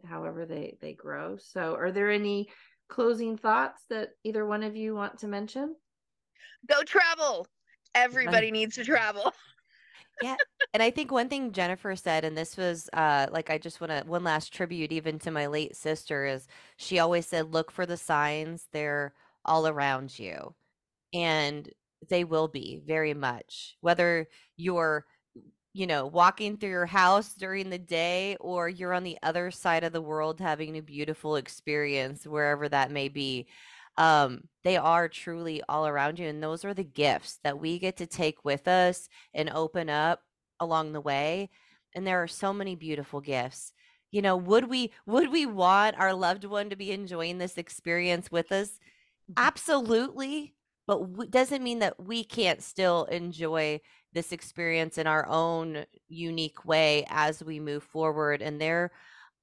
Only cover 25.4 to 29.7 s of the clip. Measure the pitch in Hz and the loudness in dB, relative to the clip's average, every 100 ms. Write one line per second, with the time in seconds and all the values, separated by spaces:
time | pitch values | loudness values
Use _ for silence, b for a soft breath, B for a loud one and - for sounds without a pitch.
25.4 | - _ _ 190 185 147 135 170 180 190 | -20 _ _ -6 -2 -2 0 4 6 4
26.4 | 208 208 208 180 175 190 180 196 214 - | -2 -6 -4 -2 0 4 6 6 4 -6
27.4 | 190 196 190 180 170 165 170 180 196 196 | -6 -6 -6 -8 -4 0 2 0 -2 -4
28.4 | - 180 170 180 180 180 180 160 156 170 | -4 -2 -2 -4 -4 -2 -4 -4 -2 -2
29.4 | 180 - 185 | -2 -2 0